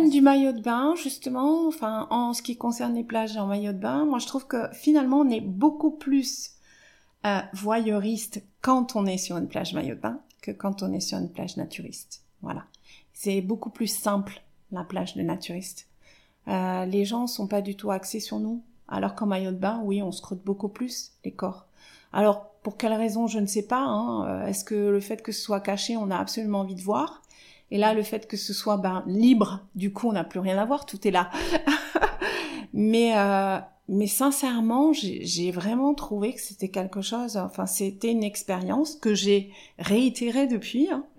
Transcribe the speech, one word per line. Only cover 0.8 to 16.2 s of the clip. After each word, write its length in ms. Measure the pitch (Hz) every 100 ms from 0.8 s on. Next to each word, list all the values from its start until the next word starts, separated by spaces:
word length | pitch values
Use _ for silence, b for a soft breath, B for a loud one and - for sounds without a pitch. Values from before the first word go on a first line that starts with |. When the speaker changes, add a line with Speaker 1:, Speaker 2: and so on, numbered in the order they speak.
| 285 339
Speaker 2:
justement, 680 | 285 - 262 254 285 320 320
enfin, 420 | 302 214 220 -
en 220 | 233 240
ce 80 | 240
qui 160 | - 240
concerne 360 | 240 233 240
les 120 | 233 233
plages 320 | 226 220 214
en 100 | 196
maillot 240 | 202 202
de 60 | 190
bain, 260 | 220 269
moi, 160 | 302 247
je 80 | -
trouve 200 | 269 -
que 200 | 247 226
finalement, 460 | - - 302 254 277
on 100 | 277
est 100 | 220
beaucoup 520 | 185 190 302 302 311
plus, 580 | 302 277 277 247 - - b b b b b b _ 208
euh, 140 | 196 -
voyeuriste 920 | 190 202 226 220 208 208 220 - 202 - _
quand 360 | - 262 247 220
on 80 | 196
est 120 | 185
sur 200 | - 170
une 100 | -
plage 260 | - 175
maillot 220 | 151 135 -
de 60 |
bain 180 | 214 254 - _
que 100 | -
quand 320 | 196 196 196
on 80 | 185
est 80 | 190
sur 180 | 190 190
une 140 | 175
plage 240 | - 185 -
naturiste. 720 | - - 175 - - - _ _
Voilà. 240 | 160 - - b b b b
C'est 260 | - 202 196
beaucoup 300 | 185 220 226
plus 180 | - 214
simple, 540 | - 214 202 196 - - _ _
la 100 | 185
plage 320 | 175 190 180 -
de 60 |
naturiste. 680 | 170 175 - 175 - - - _ b b